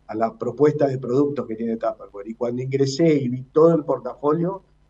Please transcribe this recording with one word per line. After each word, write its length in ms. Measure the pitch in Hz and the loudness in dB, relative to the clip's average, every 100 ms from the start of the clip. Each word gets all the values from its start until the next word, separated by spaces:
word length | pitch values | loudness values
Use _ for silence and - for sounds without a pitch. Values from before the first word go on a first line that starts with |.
| - | -10
a 60 | |
la 200 | 110 113 | -4 -4
propuesta 520 | - 120 120 151 147 139 | -4 -6 2 2 4 0
de 120 | 131 | -2
productos 480 | 120 131 143 123 110 | -2 0 0 -2 -6
que 80 | |
tiene 240 | 110 113 113 | -6 -4 -4
Tupperware. 500 | 113 110 98 101 107 | -4 -6 -12 -14 -12
Y 60 | |
cuando 260 | 113 120 123 | -8 -6 -4
ingresé 540 | 131 135 135 135 165 | -2 0 0 2 4
y 140 | 147 123 | 4 0
vi 120 | 127 | -4
todo 300 | - 156 165 | -2 4 6
el 100 | 160 | 4
portafolio, 800 | 147 127 123 - 147 165 175 196 _ _ | 0 -4 -6 -4 -2 0 -2 -6 _ _